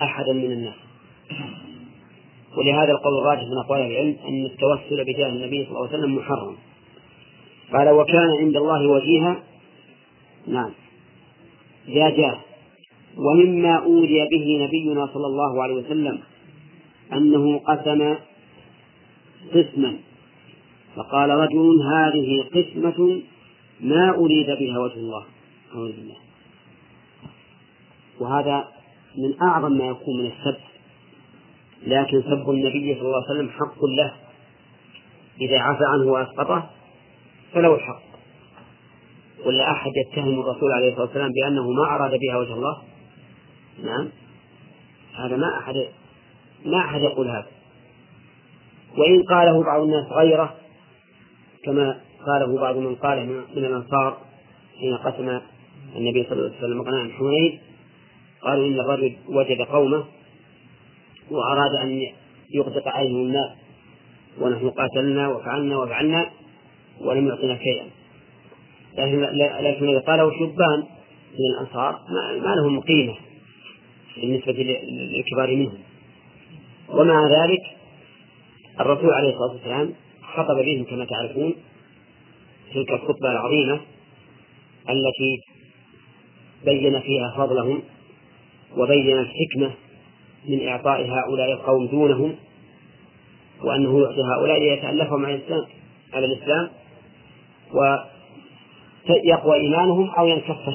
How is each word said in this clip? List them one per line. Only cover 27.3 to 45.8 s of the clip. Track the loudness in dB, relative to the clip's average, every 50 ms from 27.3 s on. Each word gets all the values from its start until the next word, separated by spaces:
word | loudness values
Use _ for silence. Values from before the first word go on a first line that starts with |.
| -20 _ _ _ _ _ _ _ _ _ _ _ _ _ _ _ _ -10
وهذا | -6 -2 -2 0 0 0 -2 -2 -4 -8 -14 -20 -20 _ _ _ _ _ -8 -6
من | -4 -4 0 2
أعظم | 2 4 4 2 2 2
ما | 0 0 0
يكون | -2 -6 -8 -8 -6 -4 -4
من | -4
السب، | -6 -6 -6 -4 -4 -4 -6 -10 -20 -20 -20 _ _ _ _ _ _ -20 -20 -20 _ -20 -20 -20 -20 -20 _ _ _ -20 -10 -4
لكن | 0 0 0 2 2 0 0
سب | 0 0 -2 -2 0 -2
النبي | -2 0 -2 -2 -2 -2 -2 -4 -4
صلى | -4
الله | -4 -4 -2 -4 -4 -4
عليه | -4
وسلم | -4 -6 -6
حق | -6 -6 -6 -6 -4 -2 -2
له، | 0 0 0 0 -2 -4 -12 -20 -20 -20 -20 -20 -20 _ _ _ _ -20 _ _ -20 -20 -20 _ -20 -20 -20 -20 _ _ -8
إذا | -2 0 0 0
عفى | 2 0 0 0 0
عنه | 2 2 2 2 2
وأسقطه | 0 0 -2 -4 -6 -4 -2 -2 -2 -2 -4 -8 -14 -20 -20 -20 -20 -20 _ _ _ _ -20 _ _ _ -14 -4
فله | 0 4 4 4 4
الحق. | 4 0 -6 -14 -16 -20 -20 -20 -20 -20 -20 -20 -20 -20 -20 -20 -20 -20 -20 -20 _ _ _ -20 _ -20 -20 -20 -20 -20 -20 -16 -6 -2
ولا | -2 0 0 0 0
أحد | -2 -2 -4 -4 -4
يتهم | -4 -4 -4 -4 -4 -2 -2 -2 -2
الرسول | -2 -4 -4 -2 0 0
عليه | 2 2 2 2
الصلاة | 2 0 -4
والسلام | -4 -4 -4 -4 -2
بأنه | -2 -2 -2 0 -2 -2 -2 0
ما | 0 0 0
أراد | 0 0 -2 -2 -2 -2 -2
بها | -2 -2 -2
وجه | -2 -4 -4 -6
الله؟ | -6 -6 -6 -6 -8 -12 -20 -20 -20 -20 -20 _ -20 -20 -20 -20 -20 -20 -20 -20 -20 -20 -20 -18 -14 -10
نعم، | -8 -6 -6 -8 -8 -12 -18 -20 -20 -20 -20 _ _ -20 -20 -20 -20 -20 -20 -20 -20 _ _ -20 -20 -14
هذا | -10 -8 -4 -4
ما | -2 -2 -2 -4 -6
أحد، | -8 -6 -6 -6